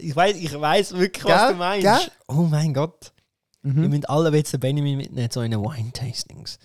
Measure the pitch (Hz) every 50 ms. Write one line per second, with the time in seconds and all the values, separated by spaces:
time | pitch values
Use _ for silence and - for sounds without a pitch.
0 | - 160 131 156 180 208 208 160 170 156 143 147 151 151 170 208 196 - 180 180
1 | 185 185 - - - - 170 190 220 233 196 175 175 180 202 202 185 202 226 208
2 | - - - _ _ - 131 156 175 160 151 147 160 156 135 135 151 170 - _
3 | - - _ _ _ _ _ _ _ _ _ _ - 139 131 151 160 139 143 147
4 | - - 135 156 165 156 147 151 147 - - 131 127 131 143 147 143 143 139 135
5 | - - - 131 120 117 - 127 117 113 113 107 101 107 - 117 110 120 - -
6 | 131 117 117 - - - - - - - - -